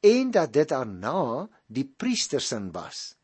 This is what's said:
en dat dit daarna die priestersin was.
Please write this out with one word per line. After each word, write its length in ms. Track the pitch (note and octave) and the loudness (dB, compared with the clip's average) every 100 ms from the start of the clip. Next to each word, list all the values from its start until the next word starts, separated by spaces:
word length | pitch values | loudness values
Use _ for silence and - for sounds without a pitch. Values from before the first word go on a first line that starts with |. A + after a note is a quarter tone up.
| G#3 | 8
en 260 | A#3+ C4 G#3+ | 6 4 2
dat 180 | D#3+ | 2
dit 160 | B2 D#3 | 2 2
daarna 760 | C#3 B2 F#2+ G2+ F3 C#3+ A#2+ G#3 _ _ | 0 -4 -6 -4 -2 -2 -4 -8 _ _
die 180 | A2+ C#3 | -6 -6
priestersin 840 | _ B3 B3 - C#3+ - A2+ G2 E2+ | _ -4 -2 -2 -4 -4 -6 -6 -10
was. 400 | D#2+ - - - | -12 -14 -16 -18